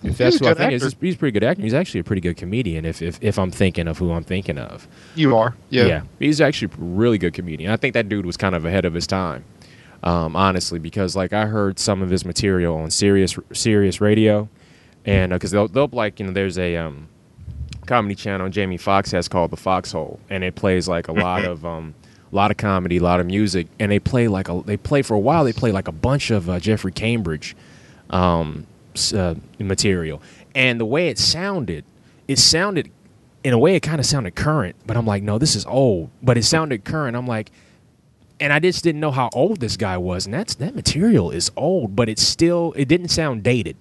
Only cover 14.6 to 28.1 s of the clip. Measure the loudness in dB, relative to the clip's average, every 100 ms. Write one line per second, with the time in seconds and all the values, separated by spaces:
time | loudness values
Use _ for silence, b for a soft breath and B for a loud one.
14.6 | b b b b 2 2 4 0 0 0
15.6 | 2 2 0 0 -4 -4 -6 -2 -2 -2
16.6 | -2 -2 -6 -10 -18 _ _ -20 -16 -12
17.6 | -12 -12 -2 0 0 -6 -6 -4 -4 -2
18.6 | -2 -2 2 2 2 -2 0 0 0 -2
19.6 | -2 -2 -2 -8 -8 -12 -10 -6 -6 -2
20.6 | 0 0 0 -4 -2 -2 -2 -2 -4 -6
21.6 | -10 -10 -12 -16 b b b 2 2 2
22.6 | 0 0 2 2 4 2 2 0 0 0
23.6 | -4 -4 0 0 2 0 2 0 -2 -6
24.6 | -4 -6 0 0 2 0 2 2 2 0
25.6 | 0 0 -4 -4 0 0 0 0 0 -2
26.6 | 0 0 -2 -4 -2 0 -2 -6 -8 -16
27.6 | B B B B -4